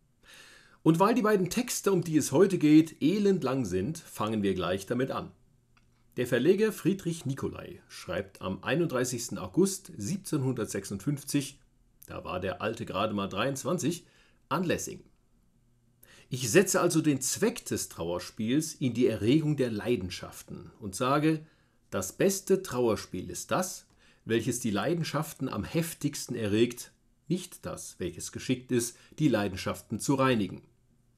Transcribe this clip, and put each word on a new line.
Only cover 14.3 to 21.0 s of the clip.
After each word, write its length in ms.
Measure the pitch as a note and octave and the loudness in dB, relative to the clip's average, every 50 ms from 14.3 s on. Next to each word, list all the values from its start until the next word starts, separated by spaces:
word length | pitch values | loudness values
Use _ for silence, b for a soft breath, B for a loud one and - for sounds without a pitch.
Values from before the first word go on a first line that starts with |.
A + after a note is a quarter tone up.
| b b b _ | b b b _
an 140 | C3 D#3+ F#3 | -2 0 0
Lessing: 400 | D#3 A2 - - - - - - _ _ _ _ _ _ _ _ _ _ _ _ _ _ _ _ _ _ _ B B B B B B | 0 0 -2 -2 -6 -12 -14 -18 _ _ _ _ _ _ _ _ _ _ _ _ _ _ _ _ _ _ _ B B B B B B
"Ich 180 | - B2 B2+ A2 | -8 -6 -2 4
setze 320 | A#2+ F3+ G3+ - - F3+ | 4 6 6 6 4 2
also 200 | E3+ E3+ D3 D#3+ | 2 2 2 2
den 200 | C#3+ D3+ C#3+ C3 | 2 2 2 0
Zweck 440 | - - - - G3 A#3 - - - | 0 -4 -2 0 0 0 0 -2 -6
des 240 | - A2 G2 - - | -6 -4 -4 -4 -8
Trauerspiels 840 | - - E2 E2+ F2 F2 - - - - G#2+ A2 B2+ D3+ D#3+ - - | -8 -6 -4 -4 -4 -4 -6 -8 -8 -6 -2 0 0 0 0 -2 -4
in 200 | - D3 B2+ A2 | -4 -2 -2 2
die 140 | A#2 B2+ - | 2 2 2
Erregung 480 | A2 - G2+ A2+ C#3 D#3+ D3+ D3+ D3+ | 2 2 2 4 4 4 4 2 0
der 160 | C3 B2+ A#2 A2+ | 0 0 -2 -2
Leidenschaften 1000 | G2+ G2 A2+ B2 - - F2+ - - - - - - - - - - - - - - | -2 0 0 0 0 -2 -4 -8 -10 -12 -14 -14 -16 -16 -16 -16 -16 -16 -18 -16 -12
und 160 | A2+ G2 F#2+ | -12 -10 -4
sage, 500 | - | -2